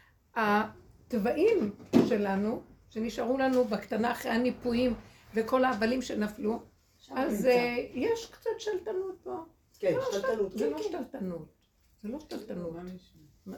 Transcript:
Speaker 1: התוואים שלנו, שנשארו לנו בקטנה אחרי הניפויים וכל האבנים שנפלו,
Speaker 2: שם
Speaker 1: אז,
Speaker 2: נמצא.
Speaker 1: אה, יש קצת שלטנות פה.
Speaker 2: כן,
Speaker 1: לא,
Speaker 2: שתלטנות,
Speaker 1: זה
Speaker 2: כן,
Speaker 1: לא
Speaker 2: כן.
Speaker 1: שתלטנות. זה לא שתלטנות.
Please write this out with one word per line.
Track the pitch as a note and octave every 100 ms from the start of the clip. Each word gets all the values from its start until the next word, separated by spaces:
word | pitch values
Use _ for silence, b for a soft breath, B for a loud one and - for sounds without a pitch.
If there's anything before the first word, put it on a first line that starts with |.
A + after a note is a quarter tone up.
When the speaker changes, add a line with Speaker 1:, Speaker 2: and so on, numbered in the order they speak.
| B B _ -
Speaker 1:
התוואים | G#3+ G#3 A3 - - - - A#3 G#3 D4 G4+ G#4 G#3 - - - G#3+
שלנו, | A3 G3 G3 G#3 D#4 - - -
שנשארו | A3 A#3 - A#3 C4+
לנו | C4 B3+ A3+
בקטנה | G#3 - G#3+ A#3+
אחרי | A#3+ B3+
הניפויים | A3+ B3 - B3 A#3 B3+ A3 B B -
וכל | G#3+ A3 C4
האבנים | B3+ G#3+ A3+ B3+
שנפלו, | B3 G#3+ G#3+ - G#3 A#3 - _ _ _
Speaker 2:
שם | - C4+
Speaker 1:
אז, | C#4
Speaker 2:
נמצא. | G#3 B3+
Speaker 1:
אה, | B3 A#3+ A#3+ -
יש | B3 G#4+ A4+ -
קצת | - A4+ A4
שלטנות | G#4 F#4 - F#4 F#4+ F#4
פה. | - F4+ E4 _ _ -
Speaker 2:
כן, | G4+ -
Speaker 1:
לא, | -
Speaker 2:
שתלטנות, | G3+ C4 A3 G3
Speaker 1:
זה | G#3+ C4+
Speaker 2:
כן, |
Speaker 1:
לא | D4+
Speaker 2:
כן. |
Speaker 1:
שתלטנות. | G#4+ E4+ B3 C4+ F#3 E3+ D3+ _ _ _ _ _
זה | G#3
לא | C#4
שתלטנות. | - E4+ G#3 F#3+ E3+ E3+ F3+ F#3 - D#3+ D3+ _ F#3+